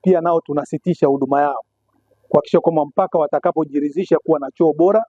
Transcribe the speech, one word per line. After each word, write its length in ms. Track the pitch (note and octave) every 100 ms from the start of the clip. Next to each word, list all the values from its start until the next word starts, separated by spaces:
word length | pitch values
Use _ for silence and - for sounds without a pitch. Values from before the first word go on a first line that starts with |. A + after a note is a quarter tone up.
pia 200 | - F3+
nao 200 | E3+ E3+
tunasitisha 640 | - C#3+ - D#3 - E3 D3
huduma 340 | C#3 C3+ C#3
yao 200 | C#3+ C3+ - _ _ _ _ _ _
kuhakikisha 300 | D3 - F3
kwamba 260 | E3 D#3+ D3
mpaka 320 | - F#3+ E3+
watakapojiridhisha 960 | D3 D3 F3+ E3 D#3 C#3+ D3 C#3+ F#3+ D#3+
kuwa 200 | - D#3
na 120 | C3+
choo 220 | - E3
bora 320 | D3+ F3 G#3+